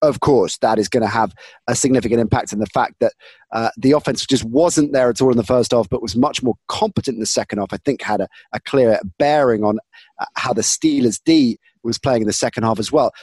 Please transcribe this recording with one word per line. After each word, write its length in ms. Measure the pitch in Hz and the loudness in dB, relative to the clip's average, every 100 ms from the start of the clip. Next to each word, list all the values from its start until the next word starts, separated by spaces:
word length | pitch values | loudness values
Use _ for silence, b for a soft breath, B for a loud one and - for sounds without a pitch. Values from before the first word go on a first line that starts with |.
of 180 | 151 123 | 0 2
course 360 | - 127 87 - | 2 2 2 0
that 200 | 120 110 | 0 0
is 100 | 98 | 0
gonna 200 | 127 110 | 0 0
have 260 | 110 107 - B B - | 0 -2 -4 B B -6
a 80 | |
significant 460 | 120 135 127 107 117 | -2 2 0 2 0
impact. 320 | 107 127 - | 0 -2 -2
And 100 | 104 | -6
the 40 | 107 | -4
fact 280 | 139 117 - | -2 -4 -2
that, 120 | 113 - b b b | -2 -2 b b b
uh, 180 | 107 113 - | -6 -4 -2
the 140 | 131 | 2
offense 340 | 147 143 127 | 2 0 -6
just 200 | - 131 | -2 -2
wasn't 480 | 113 123 170 156 147 | 0 0 2 2 0
there 180 | 139 123 | 2 0
at 100 | 110 | 2
all 120 | 131 | 2
in 40 | 120 | 2
the 60 | |
first 300 | 101 127 117 | 2 0 2
half, 160 | 123 104 | 0 0
but 120 | 131 | -4
was 140 | 113 | -4
much 300 | 110 147 - | 0 0 0
more 100 | 127 104 - | -4 -4 -6
competent 480 | - 220 - - 113 | -4 -4 -2 -4 -6
in 40 | |
the 60 | 107 | -4
second 320 | - 101 104 | -4 -4 -6
half, 140 | 98 | -6
I 60 | 101 | -4
think 240 | - 120 | -4 -4
had 180 | - 104 | -4 -4
a, 80 | 92 b b | -4 b b
a 80 | - | -12
clear 400 | - 139 120 104 98 - | -4 2 4 2 -2 -2
bearing 460 | 147 151 131 110 | 2 2 2 2
on, 160 | 104 107 - b b - | 0 -2 -6 b b -12
uh, 60 | - - | -10 -8
how 160 | 127 | -4
the 100 | 110 | -2
Steelers 580 | 104 - 160 143 120 - | -2 -2 0 0 0 0
D 340 | - 160 123 - _ _ | 2 4 2 0 _ _
was 160 | 117 113 | -8 -4
playing 240 | 143 120 | -2 0
in 60 | 107 | 0
the 40 | |
second 300 | 101 123 - | -2 -4 0
half 160 | 113 110 | 0 0
as 140 | 104 | 0
well. 200 | 147 120 B | 0 0 B